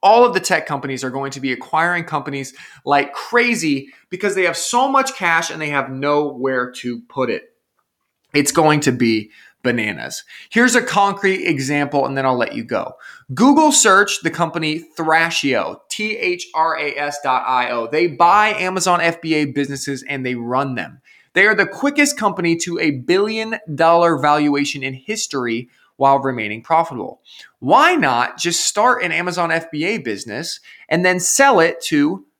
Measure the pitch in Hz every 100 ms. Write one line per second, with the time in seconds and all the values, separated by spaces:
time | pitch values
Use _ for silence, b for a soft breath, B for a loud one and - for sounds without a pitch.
0 | 196 226 247 185 180 170 - 143 139 131
1 | 131 131 139 131 131 123 - 156 170 175
2 | 165 151 143 139 131 - B B - 143
3 | 139 - - 233 240 226 160 139 135 B
4 | B 180 202 185 175 170 - 247 269 269
5 | 262 - 180 165 170 156 151 143 135 135
6 | 143 147 147 131 131 131 123 - 123 120
7 | - 139 123 98 - _ _ _ _ _
8 | _ _ _ 143 143 - 156 151 147 123
9 | 117 110 107 b b b 127 120 107 98
10 | 60 - - B B 226 247 247 240 202
11 | 202 196 196 190 - 147 135 147 143 143
12 | 131 135 131 127 117 117 117 107 - -
13 | B B B 131 247 285 311 - 214 190
14 | 202 - 165 160 175 170 156 156 170 -
15 | 160 160 165 - 143 120 80 107 _ -
16 | 214 214 180 175 - 160 160 139 147 139
17 | 147 147 139 127 120 127 120 120 117 151
18 | 175 139 175 202 214 208 185 185 185 175
19 | 165 165 165 156 147 135 139 139 - 135
20 | - 139 127 123 120 127 143 123 82 -
21 | b b b - 202 208 196 - 285 285
22 | 285 - 220 175 170 165 180 170 160 135
23 | 123 185 208 220 220 226 - 147 165 170
24 | 170 151 147 151 147 143 143 147 131 131
25 | - 220 - 143 120 117 127 b b _
26 | 139 139 135 123 104 110 - 160 170 127
27 | - - B B B B 127 214 320 359
28 | 151 123 123 - 170 170 - - 233 233
29 | 175 160 175 175 165 165 - 147 165 226
30 | 127 101 110 107 165 - B B B 170
31 | 180 185 180 - 277 220 165 - - 151
32 | 147 190 - _